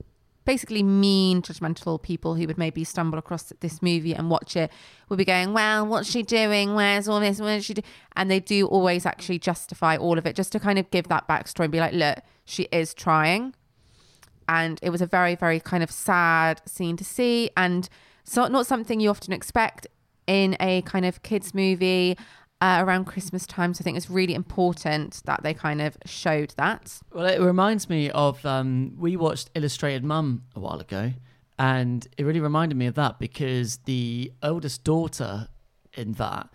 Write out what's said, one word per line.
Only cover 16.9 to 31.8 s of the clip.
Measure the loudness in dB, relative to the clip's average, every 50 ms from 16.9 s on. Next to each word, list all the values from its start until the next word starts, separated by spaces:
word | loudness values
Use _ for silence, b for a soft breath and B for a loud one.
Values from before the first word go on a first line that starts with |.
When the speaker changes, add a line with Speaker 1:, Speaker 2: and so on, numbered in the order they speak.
| -4 -6
Speaker 1:
to | -8
see | -8 -4 0 0 2 2 2 0 0 0
and | 0 2 2 2 0 -2 -6 b b b b b b b
so, | b 0 2 2 2
not | 2 0 0
something | 0 0 -2 -2 -2 0 2
you | 2 2
often | 2 0 -4 -6 -8
expect | -6 -6 -2 0 0 0 0 -2 -8 -20 -20 _ _ _ _ _ _ _
in | 2 2 4 4 4 2 2
a | 0 0 0 0 0
kind | -2 -2 0 0
of | 0 -2 -4 -6
kids | -4 -4 -4 -4 -4 -2
movie, | 0 2 2 2 2 2 2 4 4 2 2 0 B B B B B B B _ 0 2
uh, | 4 4 4 4
around | 2 2 0 0
Christmas | -4 -8 -10 -8 -8 -8 -8 -8
time. | -8 -4 -2 0 0 -2
So | -2 -4
I |
think | -4 -4 -6
it's | -6 -2
really | 0 0 0 2 0
important | -2 -4 -4 -2 0 0 0 0 -2 -2 -2 -2 -2 -4 -6 -10 -10 -6
that | -4 -4 -2 -2
they | -4 -4
kind | -4 -4 -4 -2 -2 -4
of | -4 -6 -8 -16
showed | -16 -10 -6 -2 0 0 0 -2 -4 -4
that. | -2 -2 -2 -2 -4 -8 -18 -20 -20 -20 -14 -8
Speaker 2:
Well, | -2 0
it | 2 4 4
reminds | 4 4 4 4 4 4 2 0 -2 -2
me | 0 0 0 0 0
of, | 2 2 2 0 -2 -2
um, | -2 -2 0 0 0 0 0 -2 -2 -4
we | -4 -2 -2 0 2
watched | 0 0 0 -2 -8 -8 -6
Illustrated | -4 -2 -2 -2 -2 -2 -2 -2 -2 -2
Mum | -2 -2 0 0 0 -2 -4 -6 -10 -14
a | -10
while | -8 -8 -8 -8
ago, | -8 -8 -6 -4 -4 -4 -4 -6 b b b b b b b -2
and | 0 2 2 2